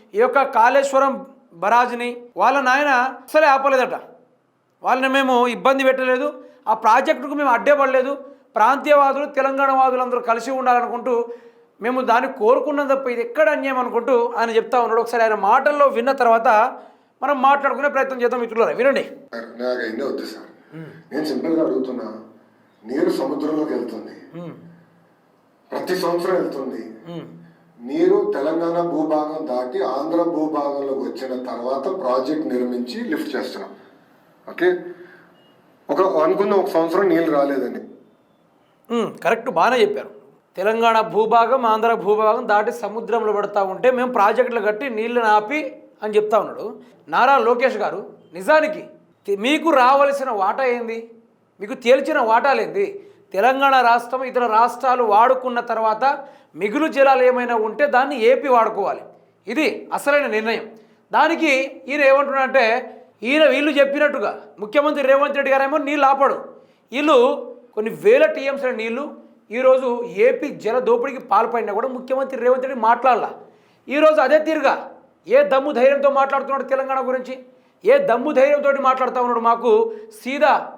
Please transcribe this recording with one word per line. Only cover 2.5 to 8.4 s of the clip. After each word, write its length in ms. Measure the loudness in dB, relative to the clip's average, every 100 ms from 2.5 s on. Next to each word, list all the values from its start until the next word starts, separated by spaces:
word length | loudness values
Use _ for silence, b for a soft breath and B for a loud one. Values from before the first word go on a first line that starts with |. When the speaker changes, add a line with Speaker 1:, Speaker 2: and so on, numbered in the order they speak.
| 2
Speaker 1:
నాయన 280 | 0 0 2
అసలే 600 | 0 -2 -6 -2 2 4
ఆపలేదట. 540 | 4 2 0 0 -6 -12 -20 _ _ _ _ _ _
వాళ్ళని 260 | -2 0 2
మేము 340 | 0 2 2 2
ఇబ్బంది 360 | 2 0 2
పెట్టలేదు, 500 | 2 0 0 -2 -2 -8 B B -4
ఆ 60 |
ప్రాజెక్టుకు 600 | 0 4 4 4 -2 -4
మేము 160 | -2 0
అడ్డే 240 | 2 2
పడలేదు, 400 | 2 2 0 -2 -6 B B